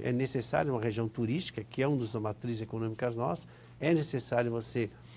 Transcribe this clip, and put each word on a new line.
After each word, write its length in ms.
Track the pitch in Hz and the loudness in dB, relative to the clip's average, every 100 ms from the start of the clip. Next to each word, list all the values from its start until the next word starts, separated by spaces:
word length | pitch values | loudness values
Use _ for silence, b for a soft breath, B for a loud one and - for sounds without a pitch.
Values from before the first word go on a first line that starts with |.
é 80 | 117 | 0
necessária, 600 | 123 135 135 113 151 151 | 2 2 0 0 2 2
uma 100 | 123 | 2
região 260 | 113 107 113 | 0 2 0
turística, 560 | - 113 147 - - | 0 0 0 -2 -6
que 180 | 107 - | -6 0
é 60 | 135 | 2
uma 100 | 143 | 2
das 160 | 110 113 | 0 -2
matrizes 460 | 107 107 123 110 | -2 -4 -4 -4
econômicas 540 | 107 113 113 110 123 117 | -4 -2 -2 0 -2 0
nossas, 320 | 127 170 - B B B | 0 -2 -6 B B B
é 140 | 143 | 2
necessário 580 | 165 151 135 - 120 120 | 4 2 -2 0 2 4
você 380 | 117 113 127 107 B B | 2 -2 0 -2 B B